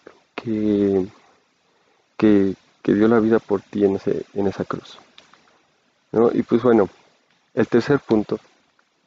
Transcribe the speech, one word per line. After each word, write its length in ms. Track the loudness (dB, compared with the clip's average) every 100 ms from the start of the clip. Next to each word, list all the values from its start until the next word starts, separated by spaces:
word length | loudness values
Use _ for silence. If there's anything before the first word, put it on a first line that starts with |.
| -20 _ _ -12
que, 720 | -6 -4 0 0 0 0 -4 -10 _ _ _ _ _ _ _ _ _ 0
que, 380 | 2 4 0 -4 _ _
que 120 | -2
dio 140 | 2 2
la 120 | 2
vida 200 | 2 0
por 220 | -2 -6
ti 240 | -4 -2 0
en 100 | 0
ese, 300 | -4 -6 -8
en 140 | -6 -4
esa 180 | -4 -8
cruz, 320 | -10 -14 -20 _ _ _ _ _ _ _ _ _ _ _
¿no? 200 | 0 0
Y, 80 | 0
pues, 180 | -2 0
bueno, 260 | 2 2 2 _ _ _ _ _ _
el 140 | -6 0
tercer 320 | 0 0 -2
punto, 400 | 0 -2 -2 -8 _ _ _ _ _ _